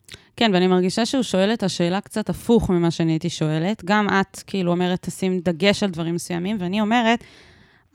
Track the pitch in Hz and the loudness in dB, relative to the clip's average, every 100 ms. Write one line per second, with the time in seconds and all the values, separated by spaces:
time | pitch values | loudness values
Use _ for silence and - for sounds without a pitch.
0 | _ - _ - 226 180 185 180 180 226 | _ -20 _ -2 2 4 4 4 2 0
1 | 233 269 214 185 196 226 190 - 170 190 | 0 0 0 2 2 0 -2 0 -2 -2
2 | - 214 208 - - 233 - 175 170 - | -4 -6 -6 -4 2 2 4 2 2 2
3 | 165 160 170 - 156 156 175 220 180 208 | 0 0 -2 -2 -2 0 -2 -4 -2 0
4 | 202 196 196 - - 196 175 175 180 180 | 2 0 -2 -6 -8 -4 0 0 0 -2
5 | - - 185 185 165 160 196 202 202 165 | -6 -4 -2 -2 -2 0 0 2 -2 -4
6 | 165 170 - 175 180 214 175 208 208 240 | -4 -4 -4 -6 -4 -4 -4 -2 0 2
7 | 226 233 - - - _ _ _ _ | 2 0 -4 -20 -20 _ _ _ _